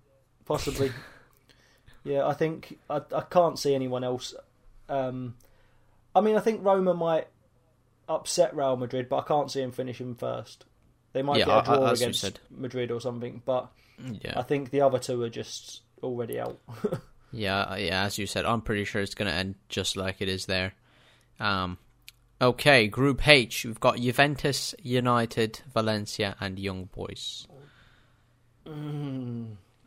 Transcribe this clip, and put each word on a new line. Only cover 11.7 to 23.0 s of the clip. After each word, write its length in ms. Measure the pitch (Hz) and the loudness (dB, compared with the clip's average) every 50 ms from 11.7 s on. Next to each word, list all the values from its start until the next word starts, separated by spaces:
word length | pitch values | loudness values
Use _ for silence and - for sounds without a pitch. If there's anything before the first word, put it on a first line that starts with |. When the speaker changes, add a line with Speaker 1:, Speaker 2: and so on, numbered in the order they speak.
| 120 | 4
Speaker 1:
draw 100 | 135 135 123 | 4 6 4
Speaker 2:
as 100 | 117 117 | 4 2
you 40 | 123 | 2
Speaker 1:
against 140 | 120 - - - | 0 0 -2 -4
Speaker 2:
said. 180 | 98 92 - - - | -4 -6 -8 -14 -20
Speaker 1:
Madrid 400 | - 127 131 127 123 127 123 120 | -14 -12 -10 -8 -4 -4 -4 -4
or 120 | 120 117 117 | -4 -4 -4
something, 400 | 131 120 120 117 120 - 117 - | -6 -6 -6 -8 -8 -10 -8 -4
but 240 | - 131 127 127 - - _ _ _ _ - - 131 113 92 - | -2 0 0 -2 -4 -12 _ _ _ _ -16 -12 -12 -10 -8 -8
Speaker 2:
Yeah. 100 | - - | -6 -4
Speaker 1:
I 80 | - 123 | -4 -2
think 280 | - 151 139 143 127 | -2 -2 -2 -2 -2
the 100 | - 139 | 2 4
other 180 | 139 135 127 123 | 6 8 8 6
two 240 | - - 127 120 117 | 6 0 -2 -2 -2
are 60 | 117 | -4
just 540 | 113 120 110 - - - - - - - - _ _ - - | -6 -8 -10 -10 -12 -14 -14 -16 -18 -20 -20 _ _ -10 -8
already 380 | 131 127 117 120 113 123 120 | -6 -4 -4 -4 -4 -4 -4
out. 180 | 120 120 120 - _ - 117 113 - | -4 -6 -8 -10 _ -18 -12 -6 -4
<laughs> 180 | - - - - - - - - _ - | -4 -4 -4 -8 -12 -20 -20 -20 _ -8
Speaker 2:
Yeah, 280 | 117 107 95 95 98 | -4 -2 0 0 0
uh, 160 | 98 92 95 | 0 -2 -2
yeah, 280 | 95 101 82 90 92 98 | -4 -2 0 0 0 0
as 120 | 101 - - | -2 -2 -4
you 80 | 104 | -6
said, 180 | 95 - 104 82 | -4 -2 -2 0
I'm 160 | 82 117 113 107 | 0 0 0 0
pretty 220 | - 113 101 101 | -2 -2 -2 -2
sure 160 | - - 110 98 | -2 -2 -2 -4
it's 120 | 98 - | -4 -4
gonna 160 | - 110 101 | -4 -4 -2
end 240 | 78 85 92 95 98 - _ _ | -2 -2 -2 -4 -6 -10 _ _
just 260 | - - 95 - - | -6 -4 -4 -2 -4
like 260 | 95 92 95 95 - 101 | -4 -4 -4 -4 -4 -4
it 60 | 95 | -4
is 180 | 95 95 - | -2 -4 -4
there. 260 | - 98 92 92 95 - _ _ _ _ _ _ _ _ _ _ _ _ - | -2 -2 -2 -2 -2 -6 _ _ _ _ _ _ _ _ _ _ _ _ -6
Um, 380 | - 104 101 95 92 90 90 - _ _ _ _ _ - - _ _ _ _ _ | -2 -2 0 0 -2 -2 -4 -8 _ _ _ _ _ -20 -20 _ _ _ _ _
okay, 480 | 127 123 120 - - 151 143 127 110 104 | 2 2 2 4 6 8 8 8 6 4
Group 400 | 98 120 | 2 2